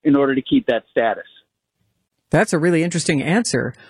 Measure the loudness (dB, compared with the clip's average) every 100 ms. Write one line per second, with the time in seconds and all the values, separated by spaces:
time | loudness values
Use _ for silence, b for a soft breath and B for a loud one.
0 | 0 2 2 -2 0 0 0 -2 -2 -2
1 | -2 -2 -10 -20 _ _ _ _ _ _
2 | _ _ _ 0 0 0 0 0 0 -4
3 | -2 -2 0 -2 -2 -2 -4 b